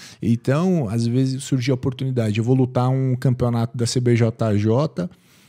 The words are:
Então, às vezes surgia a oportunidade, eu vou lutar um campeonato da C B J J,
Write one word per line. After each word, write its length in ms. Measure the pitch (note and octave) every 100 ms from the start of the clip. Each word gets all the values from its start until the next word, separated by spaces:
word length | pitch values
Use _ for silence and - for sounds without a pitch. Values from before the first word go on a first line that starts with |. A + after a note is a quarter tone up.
| - -
Então, 680 | - A#2 - C#3 F#3 F3 A2+
às 180 | A#2 A#2
vezes 360 | B2 C3 C3
surgia 300 | - C3+ A#2+
a 20 | B2
oportunidade, 640 | C#3 B2+ C3+ A#2+ A2 G#2+
eu 40 |
vou 120 | A2+ C3
lutar 340 | B2+ B2+ B2
um 260 | C3 C3 B2+
campeonato 640 | C3+ B2 A#2+ A#2 A2+ B2
da 80 | A2+
C 160 | C3
B 160 | A#2+ A#2
J 400 | A#2 A2+ A2+ G#2
J, 520 | G#2+ A#2 D3+ - F3+ - _ _